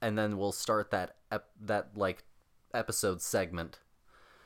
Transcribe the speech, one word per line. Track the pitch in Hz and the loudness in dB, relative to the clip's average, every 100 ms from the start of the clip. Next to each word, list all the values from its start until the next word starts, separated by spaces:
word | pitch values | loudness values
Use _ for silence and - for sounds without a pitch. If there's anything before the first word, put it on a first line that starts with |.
and | 113 107 | 0 2
then | 107 101 | 0 2
we'll | 101 | 0
start | - - 107 101 | 0 2 2 2
that | 98 90 - _ | -2 -2 -8 _
ep-, | 110 - - | -6 -6 -10
that, | 107 104 - 101 | -2 -2 -2 0
like, | 95 - - - _ _ _ | 0 0 -10 -20 _ _ _
episode | 120 113 - 104 90 | -2 -2 0 0 0
segment. | - 107 87 87 82 - _ _ - - - - | 0 0 0 -2 -6 -8 _ _ -20 -20 -20 -20